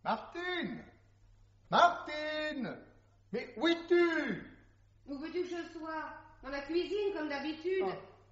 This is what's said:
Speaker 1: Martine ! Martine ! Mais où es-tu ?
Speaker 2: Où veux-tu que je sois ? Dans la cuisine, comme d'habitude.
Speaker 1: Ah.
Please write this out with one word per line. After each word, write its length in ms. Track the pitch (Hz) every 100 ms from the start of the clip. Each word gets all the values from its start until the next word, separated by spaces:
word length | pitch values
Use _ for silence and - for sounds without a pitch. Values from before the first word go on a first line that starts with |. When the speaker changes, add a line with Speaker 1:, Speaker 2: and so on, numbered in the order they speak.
| -
Speaker 1:
Martine ! 720 | 220 - 339 359 349 226 - - - - - - - - - -
Martine ! 1080 | 202 349 349 - 302 302 302 302 285 202 - - - _ - _
Mais 200 | 240 - 214
où 100 | 320
es-tu ? 720 | 339 - 349 339 311 269 185 - - - - - - -
Speaker 2:
Où 120 | 277
veux-tu 240 | 320 349
que 60 | 349
je 280 | 339 320 330
sois ? 360 | 320 311 294 - - -
Dans 60 | 254
la 120 | 277
cuisine, 520 | 277 339 302 403 403
comme 140 | 320 302
d'habitude. 560 | 277 302 311 359 381 381
Speaker 1:
Ah. 80 | - - - -